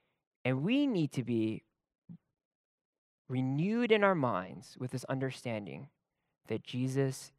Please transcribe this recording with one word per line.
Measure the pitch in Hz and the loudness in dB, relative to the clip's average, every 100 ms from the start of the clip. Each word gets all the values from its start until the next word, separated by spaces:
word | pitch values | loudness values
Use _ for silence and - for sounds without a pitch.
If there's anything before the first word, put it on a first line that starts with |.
| _ _ _ _ | _ _ _ _
And | 123 131 | -2 0
we | 160 269 285 | 2 2 2
need | 202 151 | 2 0
to | - | 0
be | 120 117 110 107 - _ _ _ - 170 _ _ _ _ _ _ _ _ _ _ - | 0 2 2 -2 -8 _ _ _ -20 -20 _ _ _ _ _ _ _ _ _ _ -6
renewed | 127 131 139 185 226 240 | -2 0 0 0 2 4
in | 214 | 6
our | 202 180 | 6 4
minds | 127 95 92 - - - | 2 0 -4 -10 -16 -10
with | 127 | -8
this | 127 - | -6 -4
understanding | 135 135 131 123 110 98 71 139 _ _ _ _ _ - | -4 -4 -6 -6 -6 -8 -12 -14 _ _ _ _ _ -8
that | 110 | -8
Jesus | - 127 131 131 135 131 - | -6 -4 -2 0 0 -2 -12